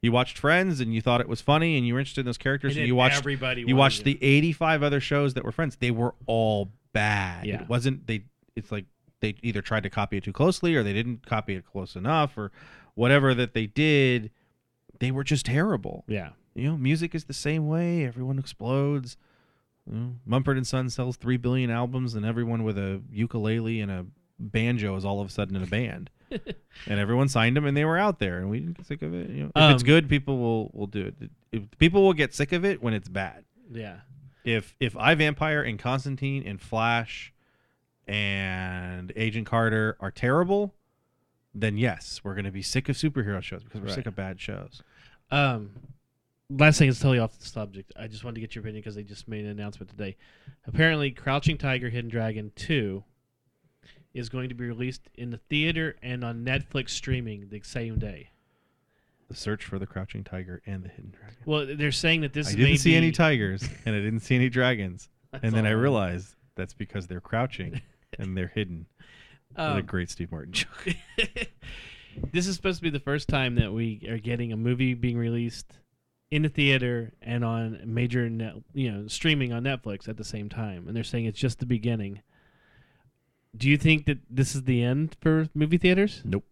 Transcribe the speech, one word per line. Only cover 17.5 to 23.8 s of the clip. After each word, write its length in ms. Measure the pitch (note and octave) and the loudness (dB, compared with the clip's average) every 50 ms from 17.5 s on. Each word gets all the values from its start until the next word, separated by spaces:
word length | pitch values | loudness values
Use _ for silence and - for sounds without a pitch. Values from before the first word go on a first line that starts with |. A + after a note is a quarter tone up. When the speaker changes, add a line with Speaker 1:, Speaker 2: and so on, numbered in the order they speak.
| D#3 D#3+ D3+ D3+ | 0 0 0 0
Speaker 1:
way. 360 | D#3 E3 F3 E3+ F3 E3+ D3 | 0 0 0 0 0 0 0
Everyone 340 | B2 A#2 B2 B2+ B2+ C3+ C3+ | -2 -4 -4 -4 -2 -2 -4
explodes. 760 | C3+ - - - G#2 A#2 C3 C#3 C#3 C#3+ D3 C#3+ B2+ B2 - _ _ _ _ _ _ _ _ _ _ _ _ _ _ - | -4 -6 -10 -8 -2 0 0 2 2 2 0 -2 -4 -8 -14 _ _ _ _ _ _ _ _ _ _ _ _ _ _ -10
You 60 | A2 A2 | -6 -6
know, 160 | A#2+ B2 B2 A#2+ - | -6 -6 -8 -10 -4
Mumford 300 | - A#2 C3 C3 C#3 C#3 C3 | 0 0 2 2 2 0 0
and 80 | B2+ | 0
Sons 280 | - - C3 B2+ B2+ - | -2 -2 -2 -2 -2 -2
sells 220 | - B2+ B2 B2 | -4 -4 -4 -4
three 200 | - - A#2+ B2+ B2 | -4 0 0 0 2
billion 320 | A#2+ B2 B2+ C3 B2+ A#2+ | 2 0 2 2 2 0
albums 440 | A#2 A#2 B2 B2 C3 C3 B2+ A#2+ A2+ | 0 0 -2 -2 -2 -2 -2 -2 -2
and 120 | G#2+ G#2 | -2 -2
everyone 360 | A2 A#2 A#2 A#2+ A2+ A#2 A2+ A2+ | 0 0 0 -2 -2 0 0 0
with 120 | A2 G#2 | 0 0
a 240 | G2+ G2 F#2+ F#2+ G2 - - | 0 -2 -2 -4 -4 -8 -8
ukulele 680 | - G#2 A2+ A#2 - A#2 G#2+ A2 A2 A#2 A2+ A2 A2+ A2 | -2 -2 -2 -2 0 -2 0 0 0 0 0 -2 -2 -2